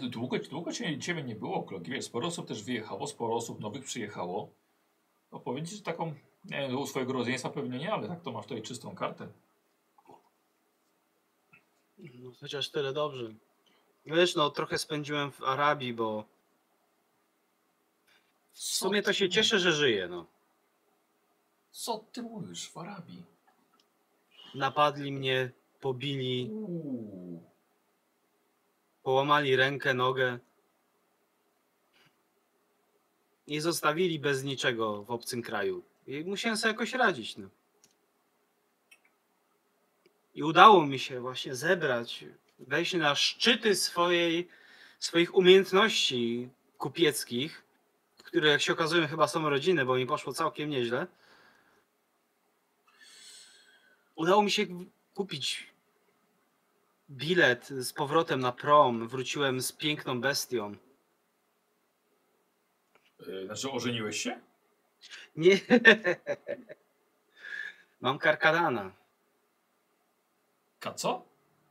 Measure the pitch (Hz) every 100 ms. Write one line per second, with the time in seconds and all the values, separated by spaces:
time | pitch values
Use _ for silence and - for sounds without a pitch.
0 | 131 117 123 202 - 143 302 - 196 131
1 | - 165 131 104 127 190 - 95 85 135
2 | - 117 165 170 - 107 104 117 107 98
3 | 143 - 117 117 120 110 107 - - 123
4 | 101 98 90 95 156 _ _ _ _ _
5 | _ _ _ - - 127 165 208 185 165
6 | 165 147 - _ - 143 135 127 135 135
7 | 123 127 117 127 - 151 127 127 180 247
8 | 214 170 143 123 - 123 113 123 110 -
9 | 135 - 113 - _ _ _ _ _ _
10 | - - _ _ _ _ _ _ _ _
11 | _ _ _ _ _ - _ _ _ -
12 | 170 123 127 123 139 143 131 156 139 143
13 | 151 131 113 110 _ _ _ _ _ _
14 | 139 160 175 170 147 151 156 165 - 151
15 | 143 147 143 - 131 135 143 147 123 117
16 | 110 107 107 _ _ _ _ _ _ _
17 | _ _ _ _ _ _ _ _ _ _
18 | _ _ _ _ _ - - - 190 208
19 | 202 185 185 185 208 202 180 151 143 101
20 | 90 87 - _ _ _ _ _ _ _
21 | _ _ _ _ _ _ _ - - 214
22 | - 254 233 214 - - - - 170 196
23 | - 87 - _ _ _ _ _ _ _
24 | _ _ _ - - 135 135 147 147 143
25 | 139 139 131 131 127 - _ _ 135 123
26 | 143 135 127 123 123 214 208 170 147 123
27 | 104 92 90 - - _ _ _ _ _
28 | _ _ _ _ _ _ _ _ _ _
29 | 147 135 139 147 143 127 135 139 139 127
30 | 127 131 127 120 - _ _ _ _ _
31 | _ _ _ _ _ _ _ _ _ _
32 | _ _ _ _ _ _ _ _ _ _
33 | _ _ _ _ - 151 165 160 156 156
34 | 185 156 143 135 139 127 143 117 110 104
35 | 104 117 - 123 110 110 98 90 - _
36 | - 139 175 196 233 208 220 220 226 262
37 | 233 143 104 - 98 - _ _ _ _
38 | _ _ _ _ _ _ _ _ _ -
39 | _ _ _ _ _ _ _ _ _ _
40 | _ _ _ - 151 160 214 190 147 131
41 | - 127 123 127 151 127 156 185 151 120
42 | 120 - 147 - _ _ - 143 175 175
43 | 147 139 - - 190 240 220 180 - 180
44 | 175 175 170 165 175 - - - - -
45 | - 165 175 196 180 196 190 190 214 220
46 | - 127 117 120 123 - _ - 143 160
47 | 156 143 - 120 - - - _ _ _
48 | _ _ - 170 151 147 - 165 160 170
49 | 151 160 151 165 156 139 165 165 127 127
50 | 123 147 147 135 160 - 151 139 117 123
51 | 180 _ _ - - _ _ _ _ _
52 | _ _ _ _ _ _ _ _ _ _
53 | - - - - - - - _ _ _
54 | _ - 160 208 208 214 180 175 185 _
55 | _ - 196 147 - - - _ _ _
56 | _ _ _ _ _ _ _ _ _ _
57 | - 135 151 175 139 120 - 135 - -
58 | 143 160 160 139 127 - 139 147 135 113
59 | 113 131 127 151 139 131 123 - 156 151
60 | 143 123 131 143 - 120 104 101 _ _
61 | _ _ _ _ _ _ _ _ _ _
62 | _ _ _ _ _ _ _ _ _ _
63 | _ _ - 95 95 107 135 127 120 117
64 | 107 - - - - _ _ _ _ _
65 | - - - - 175 196 - 240 233 214
66 | 175 160 - 143 - - - - _ _
67 | _ _ _ - - - - - _ _
68 | 123 143 160 151 160 165 165 117 95 -
69 | _ _ _ _ _ _ _ _ _ _
70 | _ _ _ _ _ _ _ _ - -
71 | 220 370 - _ _ _ _